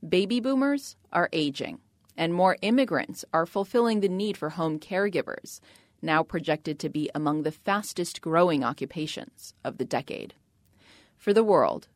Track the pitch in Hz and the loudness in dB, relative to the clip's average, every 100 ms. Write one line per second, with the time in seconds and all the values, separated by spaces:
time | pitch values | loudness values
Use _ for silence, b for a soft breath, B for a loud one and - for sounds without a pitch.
0 | 165 180 196 240 240 269 277 285 - - | 0 0 2 0 0 0 2 0 -4 -18
1 | _ - 175 - 147 139 - 80 _ _ | _ 0 0 0 -2 -2 -8 -10 _ _
2 | _ - 165 175 185 175 202 240 254 151 | _ -4 -2 4 4 4 2 2 2 0
3 | - - - 160 165 - 196 240 233 214 | -4 -10 -4 -2 0 -2 -2 2 2 2
4 | 196 185 208 190 151 156 160 156 - 185 | 2 0 -2 -4 -6 -2 -2 -2 -4 0
5 | 202 175 - - - - b b b b | 0 0 -4 -8 -12 -20 b b b b
6 | 165 156 160 170 151 156 160 147 156 147 | 0 0 2 -4 -2 -2 -2 -4 -4 -2
7 | 147 - 151 151 151 151 - 202 208 - | -2 -2 0 0 -2 -4 -2 -2 -2 -6
8 | 170 - - 160 180 151 123 131 135 - | -6 -6 0 4 4 4 0 -4 -8 -6
9 | 151 - - _ - - 127 - - 117 | -8 -8 -12 _ -20 -10 -10 -6 -4 -4
10 | 139 - - - _ _ _ b b b | -4 -10 -12 -16 _ _ _ b b b
11 | b b - 208 220 180 107 - - | b b 2 4 6 6 6 2 -8